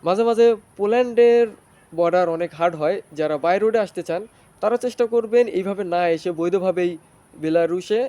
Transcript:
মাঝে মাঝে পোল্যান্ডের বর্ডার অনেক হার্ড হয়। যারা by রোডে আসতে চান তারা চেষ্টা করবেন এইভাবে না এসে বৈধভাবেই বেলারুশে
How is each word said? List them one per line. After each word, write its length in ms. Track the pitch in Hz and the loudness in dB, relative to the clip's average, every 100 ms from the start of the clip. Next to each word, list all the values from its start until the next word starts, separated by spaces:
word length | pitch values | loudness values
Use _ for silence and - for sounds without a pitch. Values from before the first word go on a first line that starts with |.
মাঝে 200 | 160 190 233 | 0 0 2
মাঝে 160 | 226 233 220 _ - | 4 4 2 _ -6
পোল্যান্ডের 680 | 208 233 247 233 240 233 233 - _ _ _ | 0 0 0 4 6 6 2 -4 _ _ _
বর্ডার 340 | 160 170 180 175 165 | -2 2 2 0 -2
অনেক 140 | 170 151 | -6 -2
হার্ড 160 | 170 165 | -2 0
হয়। 160 | 151 202 - 151 | -2 -2 -8 -4
যারা 160 | 151 151 | -4 0
by 140 | 160 190 | 0 2
রোডে 200 | 220 226 196 | 2 0 -2
আসতে 160 | - 170 | -6 -6
চান 120 | 170 220 _ _ _ | -6 -8 _ _ _
তারা 160 | 208 240 247 | -2 -2 -4
চেষ্টা 200 | - 240 | -2 0
করবেন 320 | 233 220 233 233 180 | 0 0 2 2 -2
এইভাবে 260 | 190 196 190 | -4 -6 -4
না 80 | 175 175 165 | 0 0 0
এসে 140 | 180 160 | -4 -4
বৈধভাবেই 520 | 170 190 185 175 175 160 _ _ _ | -2 0 0 -2 -2 -4 _ _ _
বেলারুশে 680 | - 156 165 170 180 180 214 | -10 -2 0 0 -2 -4 -4